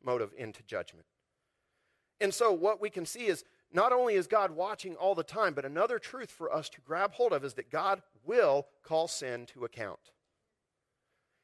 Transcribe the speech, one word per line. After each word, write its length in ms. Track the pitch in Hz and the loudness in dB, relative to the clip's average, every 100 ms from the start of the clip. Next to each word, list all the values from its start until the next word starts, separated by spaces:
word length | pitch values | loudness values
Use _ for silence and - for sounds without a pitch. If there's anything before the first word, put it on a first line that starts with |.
motive 300 | 123 123 101 - | -2 -2 -2 -6
into 260 | 110 - | -14 -14
judgment. 420 | - 104 85 82 _ _ _ _ _ _ _ _ _ _ _ - | -8 -8 -8 -12 _ _ _ _ _ _ _ _ _ _ _ -4
And 140 | 202 | -2
so 180 | - 233 | 2 2
what 300 | 175 196 196 | 4 2 0
we 80 | 208 | -4
can 160 | 185 165 | -6 -8
see 220 | 233 226 | -6 -2
is 180 | 165 - _ _ | -2 -4 _ _
not 220 | 175 240 | 2 4
only 220 | 254 240 196 | 4 4 2
is 120 | 170 | 2
God 240 | 214 190 | 2 2
watching 440 | 156 196 208 190 160 | -2 -4 -6 -10 -2
all 200 | 185 170 | 0 0
the 80 | |
time, 300 | 156 196 196 | -2 0 0
but 100 | 143 | 0
another 360 | 135 156 233 233 | -4 0 0 0
truth 300 | - 262 220 | -6 -14 -14
for 240 | - 165 | -8 -2
us 160 | 156 151 | -2 -4
to 120 | - | -12
grab 320 | - 165 202 | -6 -2 -2
hold 200 | - 240 | 2 2
of 120 | 151 135 | 2 -2
is 80 | |
that 180 | 123 - | -8 -6
God 300 | 151 190 196 _ 110 139 | -2 0 -2 _ _ -2
will 420 | 240 165 139 139 _ | 4 4 4 0 _
call 240 | - 160 165 | -4 -2 0
sin 380 | - 131 120 120 | -4 -6 -8 -10
to 100 | 131 | -10
account. 480 | 117 120 104 - _ _ _ _ _ _ _ _ _ _ _ _ _ _ | -10 -8 -10 -10 _ _ _ _ _ _ _ _ _ _ _ _ _ _